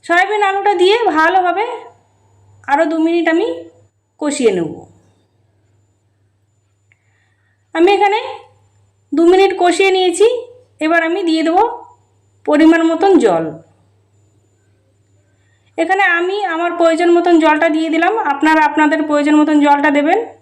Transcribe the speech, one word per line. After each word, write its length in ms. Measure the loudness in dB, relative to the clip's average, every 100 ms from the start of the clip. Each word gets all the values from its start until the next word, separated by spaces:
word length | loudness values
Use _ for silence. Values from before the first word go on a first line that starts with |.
সয়াবিন 380 | -2 -2 0 -2 -2
আলুটা 240 | 0 -2 2
দিয়ে 140 | 2 2 0 0
ভালোভাবে 480 | 2 2 0 -2 -6 -8 -16 _ _ _ _ _ _ _ -4
আরও 120 | -2 -2
দু 40 | -2 -2
মিনিট 200 | 0 0
আমি 120 | -2 -2 -8 -14 _ _ _ _ _
কষিয়ে 320 | -8 -2 -2 -2
নেব। 160 | -6 -10 -20 _ _ _ _ _ _ _ _ _ _ _ _ _ _ _ _ _ _ _ _ _ _ _ _ _ _ _ _
আমি 140 | 0 2 4
এখানে 220 | 2 0 -6 -16 -20 _ _ _ _ _ _
দু 100 | 2 4
মিনিট 220 | 4 2 2
কষিয়ে 280 | -2 2 0 2
নিয়েছি, 300 | 0 2 0 0 -10 -20 _ _
এবার 160 | -2 0 -2
আমি 120 | -4 -2
দিয়ে 140 | -2 0
দেবো 160 | 0 -2 -4 -18 _ _ _ _ _ -2
পরিমাণ 340 | 2 4 4 0
মতন 220 | 0 2 4
জল। 200 | 2 0 -4 -12 _ _ _ _ _ _ _ _ _ _ _ _ _ _ _ _ _ _ _ _ _ -8
এখানে 260 | -2 0 0 0
আমি 180 | -4 -4 -6
আমার 160 | -4 -6 0
প্রয়োজন 300 | 0 2 2 2
মতন 180 | 2 2
জলটা 260 | 2 2 0 -2
দিয়ে 120 | -2
দিলাম, 180 | -2 -2 -2 -4
আপনারা 280 | -2 0 2 0
আপনাদের 320 | 0 0 0 -2
প্রয়োজন 260 | -2 2 2
মতন 160 | 2 2
জলটা 260 | 2 2 2 0
দেবেন। 200 | 0 -2 -4 -14